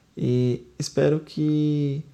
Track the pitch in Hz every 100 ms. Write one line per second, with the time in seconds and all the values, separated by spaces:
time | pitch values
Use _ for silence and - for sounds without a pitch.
0 | _ - 131 123 123 120 - - 151 -
1 | 147 156 156 - 151 151 151 147 143 139
2 | -